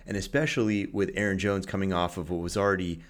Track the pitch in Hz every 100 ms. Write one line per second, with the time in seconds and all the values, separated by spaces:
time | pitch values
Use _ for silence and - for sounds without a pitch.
0 | - 101 - 143 151 131 110 104 - 101
1 | 98 98 104 95 101 98 95 98 95 87
2 | 87 92 82 85 87 101 101 95 87 82